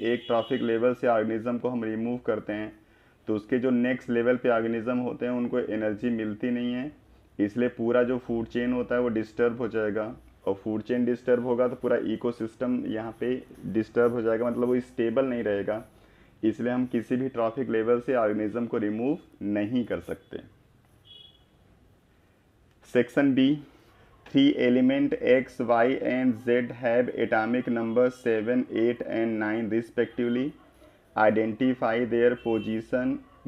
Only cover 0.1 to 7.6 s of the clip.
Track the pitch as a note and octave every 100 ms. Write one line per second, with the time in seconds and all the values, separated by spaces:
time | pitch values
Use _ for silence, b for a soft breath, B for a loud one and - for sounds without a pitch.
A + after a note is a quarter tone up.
0.1 | A#2+ - A#2 A2 B2+ A#2 A2+ B2 B2 B2+
1.1 | A#2 A2 A2+ A#2 A#2+ A#2+ B2 A2 A2 A2+
2.1 | B2 B2 G#2+ - G#2 A2 - b b b
3.1 | b - G#2+ G#2 C3 C3 B2 B2 B2+ -
4.1 | A#2 A#2 B2+ B2 A#2 A2+ A#2 A2 B2 B2
5.1 | A2+ B2 B2 A#2+ B2 - G#2+ G#2+ G#2 B2
6.1 | A#2 G#2+ G#2 B2+ A#2+ A#2+ B2 C#3+ - _
7.1 | b b - G2+ A#2+